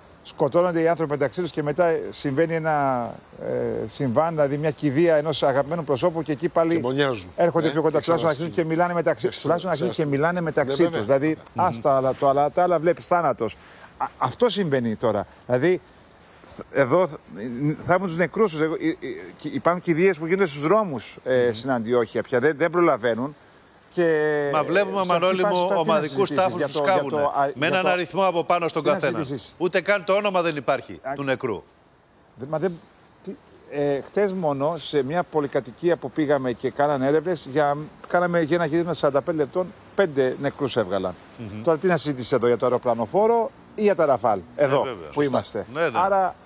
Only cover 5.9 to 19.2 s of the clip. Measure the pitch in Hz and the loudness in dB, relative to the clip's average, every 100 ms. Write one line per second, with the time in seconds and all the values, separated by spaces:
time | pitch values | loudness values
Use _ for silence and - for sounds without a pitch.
5.9 | 135 175 165 156 147 170 170 165 165 123 | 0 0 -2 -4 -4 -2 0 2 0 0
6.9 | 135 143 117 90 - 170 165 160 147 156 | 2 0 0 -6 0 2 2 0 0 0
7.9 | 156 151 165 160 139 165 - 160 160 175 | 0 0 0 0 -2 -2 -2 -2 0 0
8.9 | 175 165 151 185 - 147 165 185 156 127 | 0 0 0 -2 -2 -2 -2 -2 -2 -2
9.9 | 113 151 139 156 180 165 151 131 139 170 | -2 0 0 0 0 -2 0 0 2 2
10.9 | 165 104 135 151 151 - - 180 117 143 | 2 0 2 2 -2 -6 -2 -2 0 0
11.9 | 135 131 127 143 135 143 156 180 170 165 | 2 2 2 2 2 2 2 2 2 2
12.9 | 165 - 175 156 113 113 - - - - | 0 0 2 2 0 -2 -6 -16 -20 -20
13.9 | - 131 - 127 - 247 196 175 139 117 | -8 -8 -4 -4 2 0 2 0 0 0
14.9 | 107 117 104 92 - - 127 160 185 - | 0 0 0 -2 -10 -2 0 2 0 -4
15.9 | - - - - - - - - - 131 | -20 -20 -20 -20 -20 -20 -18 -6 0 2
16.9 | 160 180 - - 82 117 120 147 156 117 | 4 2 -2 -16 -12 -10 -4 -2 -2 0
17.9 | 180 190 165 170 - 220 156 156 165 160 | 0 0 -2 -2 0 0 0 -2 -2 -4
18.9 | 165 - 85 | -4 -8 -10